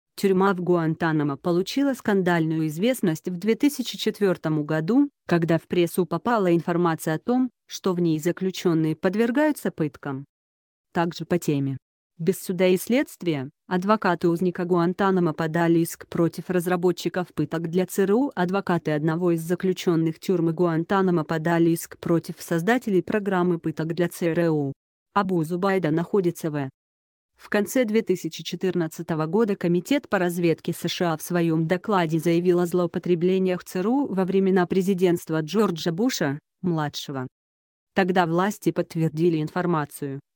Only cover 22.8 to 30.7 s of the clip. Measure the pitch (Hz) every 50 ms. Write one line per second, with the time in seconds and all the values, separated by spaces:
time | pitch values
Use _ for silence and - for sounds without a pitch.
22.8 | - 220 190 175 - - - 214 196 202 190 180 175 180 170 170 - 165 156 -
23.8 | 156 160 165 165 175 170 - - 185 170 160 175 170 165 156 147 143 139 - -
24.8 | _ _ _ _ _ _ - 202 202 190 185 170 156 160 180 175 196 196 190 190
25.8 | 170 151 151 165 175 - - 202 175 175 165 - - 160 147 147 139 135 - _
26.8 | _ _ _ _ _ _ _ _ _ _ _ _ - - - 208 208 - - 262
27.8 | 254 214 214 226 220 - 190 175 - 160 - - 165 - 185 170 - 185 175 180
28.8 | 160 160 - - 165 - 170 156 156 160 170 220 233 208 196 - - 170 175 180
29.8 | 170 - 277 285 - - - 190 175 180 170 180 175 165 156 - - -